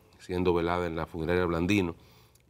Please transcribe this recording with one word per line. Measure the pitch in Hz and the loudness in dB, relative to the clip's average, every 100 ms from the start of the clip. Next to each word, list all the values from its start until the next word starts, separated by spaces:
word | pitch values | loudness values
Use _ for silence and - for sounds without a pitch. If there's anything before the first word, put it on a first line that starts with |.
| _ - | _ -20
siendo | - 90 92 | -6 0 2
velada | 85 85 90 87 | 2 0 0 -2
en | 82 | -4
la | 80 | -6
funeraria | 85 80 90 90 | -6 0 0 2
Blandino. | 82 87 101 90 - - - - _ | 0 2 2 0 -4 -18 -20 -20 _